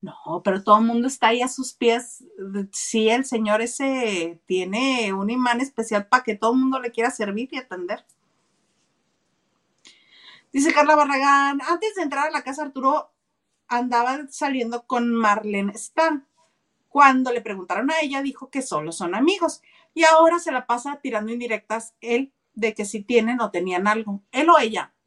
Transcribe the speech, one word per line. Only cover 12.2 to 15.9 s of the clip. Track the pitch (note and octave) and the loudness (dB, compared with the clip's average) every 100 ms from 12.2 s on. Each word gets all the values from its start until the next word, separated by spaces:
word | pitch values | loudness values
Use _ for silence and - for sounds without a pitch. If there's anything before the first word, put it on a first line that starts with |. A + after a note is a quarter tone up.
| D4 | -2
a | |
la | D4+ | -2
casa, | C4 C#4 | -6 -8
Arturo | D4 C4+ C4 D4 - _ _ _ _ _ _ | -8 -2 0 0 -4 _ _ _ _ _ _
andaba | B3 B3 A#3+ B3 C#4 C#4+ | -2 0 0 0 -2 -8
saliendo | - D4 C4 A#3 A#3+ - | -6 -4 -2 -4 -6 -4
con | B3+ A#3+ | -2 0
Marlene | A#3 G#3+ G#3 G#3 G3 G3+ | 2 2 0 -2 -4 -4
Stan. | G3 - | -6 -10